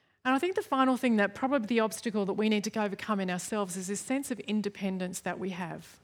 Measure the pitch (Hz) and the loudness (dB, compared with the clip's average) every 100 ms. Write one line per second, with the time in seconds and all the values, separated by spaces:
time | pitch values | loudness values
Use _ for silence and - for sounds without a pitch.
0 | _ _ 254 262 349 381 - 269 262 254 | _ _ 2 2 2 0 0 4 4 4
1 | 254 220 202 202 262 277 208 233 220 214 | 4 4 4 2 0 2 2 2 2 0
2 | 240 214 196 175 214 214 208 220 208 196 | -4 0 0 2 2 2 0 -2 -2 -2
3 | - 208 190 180 - 214 196 180 185 202 | -2 -2 0 -2 -4 -2 -2 -4 -6 -6
4 | - 269 277 220 - 214 208 - 196 190 | -2 -2 -2 -6 -2 -2 -2 -4 -4 -2
5 | 180 185 190 175 185 175 170 160 - - | -4 -4 -6 -4 -4 -4 -6 -8 -12 -20